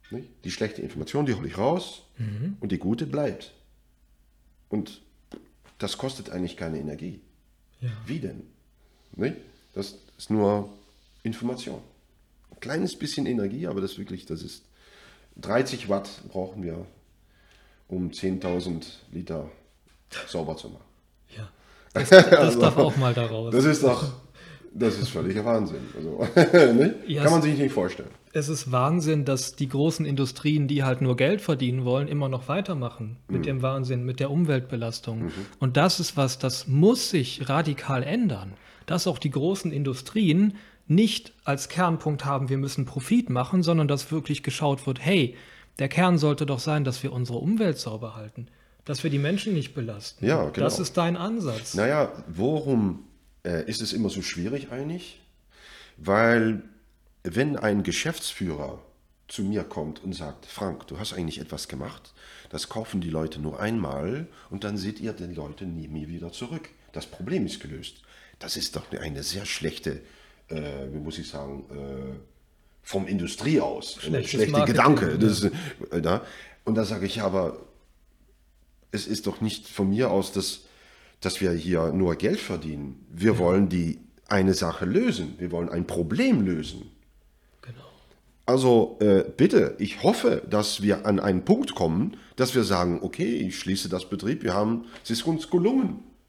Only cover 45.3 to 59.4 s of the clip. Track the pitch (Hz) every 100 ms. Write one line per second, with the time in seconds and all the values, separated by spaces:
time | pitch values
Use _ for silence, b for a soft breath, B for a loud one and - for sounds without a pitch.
45.3 | B B B B - 135 - 180 175 147
46.3 | 143 147 131 156 151 131 127 135 123 120
47.3 | 120 160 220 202 139 117 110 113 110 107
48.3 | - 120 b b b - 143 165 139 143
49.3 | 196 214 170 127 - 113 104 - - 110
50.3 | 151 78 - - - 175 - 170 175 185
51.3 | 233 156 113 113 90 117 151 131 - -
52.3 | 82 117 151 139 120 101 - - _ _
53.3 | _ 90 85 78 107 113 107 101 98 85
54.3 | 87 90 135 101 123 147 175 - - _
55.3 | _ _ B B B B - 82 101 117
56.3 | 117 113 107 - - _ _ _ _ -
57.3 | 82 147 139 107 101 87 82 160 165 -
58.3 | - 92 73 69 69 - _ _ _ -
59.3 | -